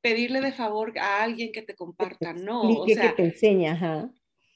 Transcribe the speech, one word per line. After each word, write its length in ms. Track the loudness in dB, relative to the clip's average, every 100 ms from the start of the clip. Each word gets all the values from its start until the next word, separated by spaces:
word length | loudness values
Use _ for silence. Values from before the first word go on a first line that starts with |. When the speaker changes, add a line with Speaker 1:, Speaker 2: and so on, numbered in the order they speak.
Speaker 1:
pedirle 400 | 0 0 0 0
de 120 | -2
favor 440 | -2 -4 -2 -4 -4
a 240 | -2 0
alguien 280 | -2 -2 -8
que 100 | -10
te 140 | -14 -14
comparta, 580 | -14 -6 -6 -4 -8 -6
Speaker 2:
Que 0 |
te 60 |
Speaker 1:
no, 360 | -6 0 2 2
o 80 | 4
Speaker 2:
explique, 120 | 4
que 80 | 4
Speaker 1:
sea, 60 | 4
Speaker 2:
te 60 |
enseñe, 440 | 0 4 4 4 2
ajá. 440 | 0 -2 -2 -6 _ _ _ _